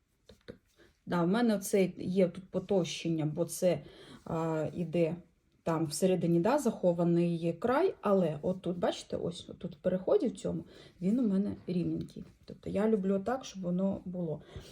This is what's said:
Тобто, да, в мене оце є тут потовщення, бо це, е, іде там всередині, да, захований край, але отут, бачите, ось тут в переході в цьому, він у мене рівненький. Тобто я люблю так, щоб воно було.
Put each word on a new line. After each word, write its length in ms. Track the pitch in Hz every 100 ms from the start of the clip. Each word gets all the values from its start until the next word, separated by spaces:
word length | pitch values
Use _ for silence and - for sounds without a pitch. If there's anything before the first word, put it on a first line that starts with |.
| _ _ -
Тобто, 280 | - - - _ _ - _ -
да, 160 | 175
в 60 | 170
мене 280 | 214 240 202
оце 360 | 196 202 180 -
є 320 | - 180 175
тут 220 | - -
потовщення, 760 | 185 190 196 160 - 165 160 151
бо 180 | 151
це, 380 | 170 - 180 165 - - - - -
е, 400 | 165 160 156 156
іде 420 | - 165 175 160 170 - _ _ _ -
там 200 | 160 160
всередині, 540 | - 185 180 170 170
да, 180 | 185 294
захований 960 | 240 - 180 170 170 170 170 170 170
край, 420 | 170 233 269 392 -
але 380 | 208 196 165 151
отут, 360 | 175 190 - 180
бачите, 380 | 220 - - -
ось 340 | - 175 - -
тут 180 | 185 -
в 20 |
переході 500 | 180 185 185 415 254
в 80 | 190
цьому, 280 | 175 170 - - - -
він 200 | 180 240
у 80 | 233
мене 280 | 190 202 190 -
рівненький. 600 | 180 165 160 - - - -
Тобто 260 | - - -
я 180 | 185 220
люблю 300 | 220 190 196
так, 260 | 196 262
щоб 180 | - 190
воно 380 | 180 180 196 -
було. 380 | - 180 170 151 - - -